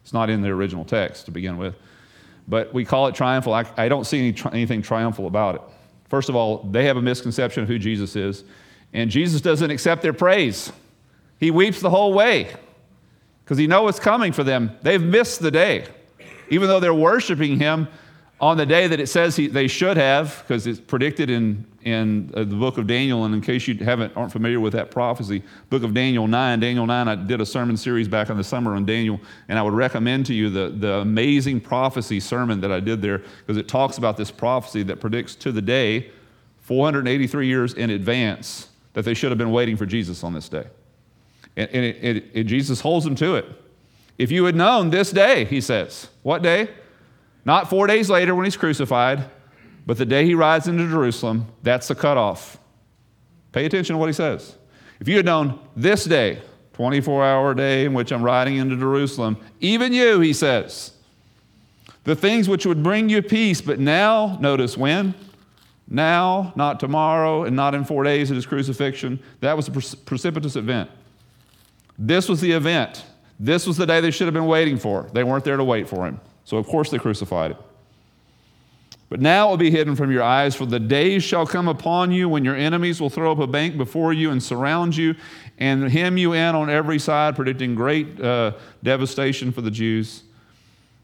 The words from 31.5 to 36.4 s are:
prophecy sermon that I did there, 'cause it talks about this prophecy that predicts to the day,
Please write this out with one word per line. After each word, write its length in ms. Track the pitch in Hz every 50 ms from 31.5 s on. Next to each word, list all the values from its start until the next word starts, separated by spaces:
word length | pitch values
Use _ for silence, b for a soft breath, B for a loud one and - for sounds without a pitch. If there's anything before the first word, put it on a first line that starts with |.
| 135 117
prophecy 580 | - - 123 123 131 135 131 127 113 - 107 98
sermon 400 | - - 120 123 123 117 107 98
that 140 | 92 98 95
I 80 | 90
did 200 | 98 110 113 107
there, 200 | 98 101 98 95 B B B B B
'cause 80 | - 110
it 140 | 104 - -
talks 280 | - 131 135 131 -
about 200 | - 120 113 101
this 140 | 104 104 -
prophecy 520 | - - 117 120 127 127 120 - - 107 101
that 160 | 92 90 -
predicts 340 | - 110 110 120 - - -
to 180 | - - 139 120
the 80 | 110
day, 500 | 101 110 123 135 127 104 110 123 131 B B B B B B B